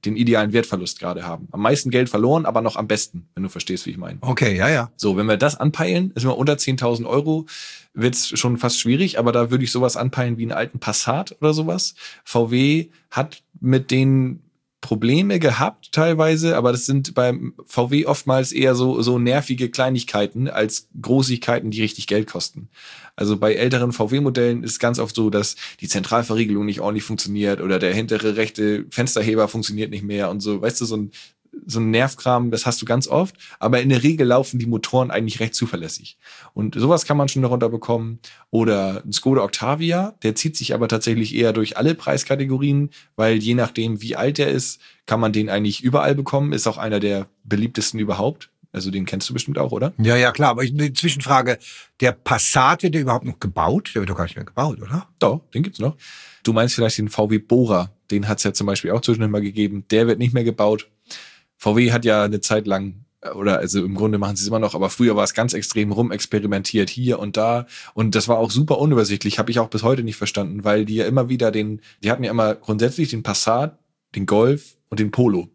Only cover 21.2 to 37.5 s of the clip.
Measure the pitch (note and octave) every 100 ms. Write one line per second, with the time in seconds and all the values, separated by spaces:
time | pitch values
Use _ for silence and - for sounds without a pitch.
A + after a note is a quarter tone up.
21.2 | B2+ B2 - A#2+ A2+ G#2+ A2 - - G#2
22.2 | A2 F2+ - - A2 _ - - - -
23.2 | G#2 G#2 G#2+ G#2 B2 B2 A#2+ A#2 G#2+ C3+
24.2 | C#3+ B2 A#2+ A#2+ A2+ - A#2+ A#2+ A2 -
25.2 | G#2+ G2+ G2+ - - - F#2 G2+ F#2+ A2+
26.2 | A#2+ A2+ A2 G#2 G#2 G2+ G2+ G#2 - G#2+
27.2 | - G2+ G2+ G2+ F2+ F#2+ F#2 F#2+ A2 G#2+
28.2 | A2 G#2+ A2 - G#2+ G#2 - - A#2+ -
29.2 | G#2+ A2 G#2+ A#2 G#2+ G#2 G#2+ G2+ G2+ G#2
30.2 | G2 G2+ G#2 G2+ A2 A#2+ A#2 A2 G#2 -
31.2 | - _ _ - - A2+ A2 A2+ C3+ -
32.2 | C3 B2 A#2+ A#2 B2 A#2 A2 A#2+ - D3
33.2 | F#3+ - - - A2+ B2 C3 C3 C#3 D#3+
34.2 | B2+ B2 C3 B2+ A#2 A2+ - B2+ B2+ G2+
35.2 | A2+ A2 A2+ - A#2 F#2 D#2+ - - _
36.2 | - - - - G#2+ G#2+ B2+ E3+ - D3
37.2 | C#3 C3+ B2+